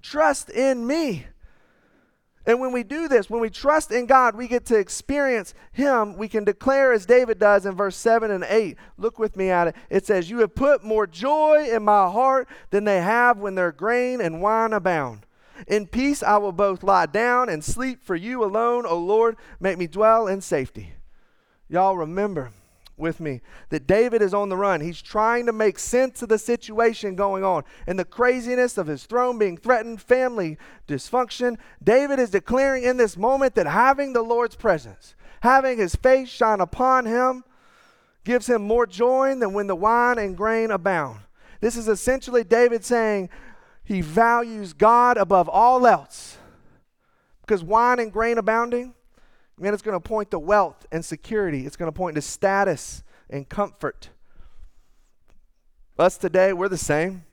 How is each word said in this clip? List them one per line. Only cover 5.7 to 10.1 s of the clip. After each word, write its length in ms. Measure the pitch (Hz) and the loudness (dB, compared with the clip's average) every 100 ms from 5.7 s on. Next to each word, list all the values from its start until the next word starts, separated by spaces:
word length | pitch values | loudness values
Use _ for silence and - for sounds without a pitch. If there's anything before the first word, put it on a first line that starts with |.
him. 440 | - 277 247 208 180 | -2 0 0 -2 -6
We 120 | 214 | -6
can 160 | 220 | -2
declare 480 | 208 202 262 269 269 | -2 -2 0 4 4
as 120 | 226 | 2
David 340 | 180 247 247 202 | 4 4 4 2
does 280 | 208 202 196 | 4 4 2
in 100 | 185 | -4
verse 200 | 196 180 | -4 -2
seven 340 | 226 226 220 | 2 2 2
and 140 | 190 | -4
eight. 340 | 143 214 202 - - - | 0 0 0 -8 -20 -6
Look 220 | 214 - | -6 -4
with 180 | - 185 | -6 -2
me 140 | 190 | 0
at 180 | 180 170 | 2 0
it. 80 | - - | -2 -4
It 160 | 190 | -4
says, 240 | - | 0